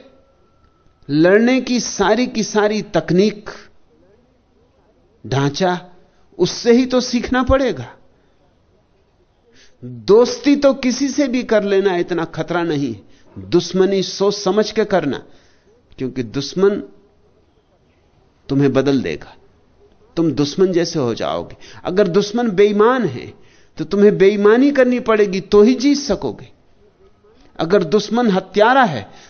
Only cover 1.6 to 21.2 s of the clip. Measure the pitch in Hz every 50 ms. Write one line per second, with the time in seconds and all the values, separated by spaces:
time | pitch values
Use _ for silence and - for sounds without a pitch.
1.6 | 254 226 247 240 - - - - 202 175 185 226 254 247 254 220 202 - - 214
2.6 | 202 214 214 214 185 - - 170 - - 170 180 208 214 - - - - - -
3.6 | - _ _ _ _ _ _ _ _ _ _ _ _ _ _ _ _ _ _ _
4.6 | _ _ _ _ _ _ _ _ _ _ _ _ - 107 123 135 139 143 147 -
5.6 | 190 180 180 170 - - - - _ _ _ _ _ _ - - 180 175 - -
6.6 | - 240 233 240 262 254 254 254 240 - - 240 - - 254 254 254 254 269 269
7.6 | 277 240 180 131 120 - - _ _ _ _ _ _ _ _ _ _ _ _ _
8.6 | _ _ _ _ _ _ _ _ _ _ _ _ _ _ _ _ _ _ _ _
9.6 | - - _ - - 123 123 120 110 113 196 226 247 240 247 - - 294 285 285
10.6 | 285 277 269 269 - 254 240 - 285 277 262 - 294 262 226 254 240 247 226 208
11.6 | 196 202 196 190 190 202 185 175 175 175 180 170 170 165 - 160 160 - 170 175
12.6 | 170 165 151 139 143 123 110 98 - _ - _ _ _ - 101 95 92 123 175
13.6 | 175 - - 190 190 185 196 196 180 - - - 190 202 202 202 - 185 190 214
14.6 | 208 208 - 220 214 208 196 175 156 143 113 - - - - _ _ _ _ _
15.6 | _ _ _ _ _ _ - - 131 127 - 131 123 110 101 139 139 - - 180
16.6 | 190 202 208 170 - - - _ _ _ _ _ _ _ _ _ _ _ _ _
17.6 | _ _ _ _ _ _ _ _ _ _ _ _ _ _ _ _ _ - 143 135
18.6 | 143 139 117 135 131 143 139 131 101 87 76 71 - - - _ _ _ _ _
19.6 | _ _ _ _ _ _ _ _ _ _ - 170 170 160 127 113 143 143 - 185
20.6 | 190 190 180 175 170 165 - 160 131 120 107 -